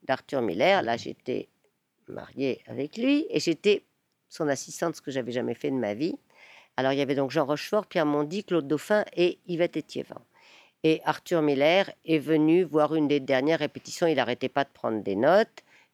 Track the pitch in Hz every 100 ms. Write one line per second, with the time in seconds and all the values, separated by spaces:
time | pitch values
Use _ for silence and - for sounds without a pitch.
0 | - 131 - 139 113 87 160 196 120 117
1 | 135 - - 113 - _ _ _ _ _
2 | - - - - 135 117 - 120 143 -
3 | 254 294 - 151 170 160 208 208 - _
4 | _ _ _ - 156 135 - - 170 156
5 | - 131 120 120 117 120 147 135 107 104
6 | 160 285 _ _ - - _ - 131 139
7 | 135 139 135 143 135 147 - 208 - 180
8 | 151 147 147 190 - 170 139 147 - 214
9 | - - 180 - - 165 170 165 - 135
10 | 139 - _ _ _ - _ _ 160 160
11 | - 151 - 175 151 135 147 185 190 -
12 | - 160 135 160 151 170 170 151 151 160
13 | 147 147 131 131 139 160 147 - - -
14 | 170 135 117 123 131 139 139 _ 117 110
15 | 101 98 135 190 226 - - _ _